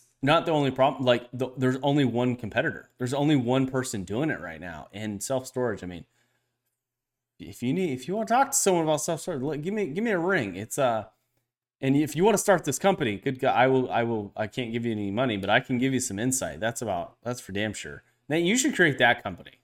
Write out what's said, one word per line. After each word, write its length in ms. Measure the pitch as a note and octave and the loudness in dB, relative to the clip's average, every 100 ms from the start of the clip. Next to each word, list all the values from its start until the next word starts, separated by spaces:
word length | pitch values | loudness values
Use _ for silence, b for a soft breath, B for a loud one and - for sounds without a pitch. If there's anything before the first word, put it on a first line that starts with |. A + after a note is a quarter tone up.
| _ - | _ -4
not 240 | C3+ D#3+ E3 | 2 2 2
the 60 | |
only 180 | D3+ C#3 | 2 2
problem, 340 | C3 C3+ C3+ B2+ | 4 2 4 2
like, 220 | A#2+ - | 2 0
the, 160 | B2 B2+ C#3+ | -6 -6 0
there's 200 | B2+ C3 | 0 0
only 240 | C#3+ C#3+ C3 | 2 2 2
one 300 | A2+ B2 A#2+ | 2 0 -2
competitor. 540 | G#2 A#2+ D3 G2 - - | -2 -2 -2 -4 -14 -8
There's 160 | B2 | -4
only 240 | C3+ D3 D3 | 0 2 4
one 300 | A#2 C3 C3 | 4 2 2
person 360 | C3 B2 G#2+ | -2 -4 -6
doing 260 | F2+ G#2+ D#3 | -6 -4 -2
it 100 | G2+ | -4
right 200 | F2 D#2+ | -8 -10
now. 300 | F2 D#2 - | -12 -12 -14
And 300 | G2 G#2+ G2+ | -10 -8 -6
self-storage, 580 | - C3 C3 B2+ B2 G2 | -4 -4 -4 -4 -4 -4
I 60 | F2+ | -8
mean, 180 | F2 - _ _ _ _ _ _ _ _ _ _ _ _ - | -12 -14 _ _ _ _ _ _ _ _ _ _ _ _ -18
if 240 | E2 - | -16 -6
you 100 | A#2+ | -2
need, 200 | E3+ F3+ | 0 -2
if 140 | C3 - | -4 -6
you 80 | G#3 | -4
wanna 120 | G#3+ | 0
talk 240 | A#3+ C4 | 2 2
to 60 | - | 2
someone 260 | G3+ F3 | 2 2
about 180 | D#3 D3 | 2 0
self-storage, 400 | - D#3+ - D3 | 0 -4 -4 -4
look, 200 | C3+ D3+ | -4 -4
give 120 | D#3 | -4
me, 140 | G#3+ E3+ | -4 -4
give 160 | D#3+ | -2
me 80 | A#3 | 0
a 80 | F#3 | 0
ring. 360 | F3 F#3+ G2+ F2+ | 2 2 0 -6
It's, 220 | A2 - | -8 0
uh, 280 | C3 A2 G2 _ _ _ _ _ _ - | 2 2 -4 _ _ _ _ _ _ -4
and 140 | C3+ C#3 | 2 2
if 200 | D3 C#3+ | 2 2
you 80 | |
wanna 140 | G3+ G#3 | 4 4
start 280 | - F#3 - | 4 4 2
this 120 | - | 0
company, 400 | G3 F#3 B2+ G2 | 2 2 0 -2
good 220 | C#3+ C3 | -4 0
guy, 140 | B2+ | 2
I 140 | G#2 C3 | 4 6
will, 220 | C3 A2+ | 4 2
I 140 | G#2 | 0
will, 280 | A#2 A2 G2+ - | 0 -2 -4 -6
I 120 | G#2+ | -6
can't 240 | - A#2 | -6 -4
give 140 | A#2 A#2 | -4 -2
you 60 | |
any 200 | G#2+ G2+ | -2 -2
money, 260 | G#2 C3 G2+ | 0 0 0
but 120 | G2 | 2
I 100 | A#2 | 2
can 180 | B2+ B2 | 2 0
give 160 | C3 | 0
you 80 | C3 | 0
some 180 | - G2 | -2 -2
insight. 400 | B2+ B2+ F2 D2+ | -2 -2 -4 -4
That's 220 | A2 - | -4 -4
about, 340 | A2+ F2+ E2 _ | -4 -4 -6 _
that's 180 | A#2 B2 | -8 -8
for 120 | - | -8
damn 200 | F#2+ G#2+ | -4 -4
sure. 300 | G2+ D#2 C#2+ _ _ - | -4 -12 -14 _ _ -4
Nate, 160 | D#3+ E3+ | 0 2
you 120 | B3 | 2
should 180 | D4+ - | 2 4
create 220 | E3+ C3 | 2 6
that 260 | A#2+ A2+ | 4 4
company. 280 | G#2 F2 - _ | -2 -10 -16 _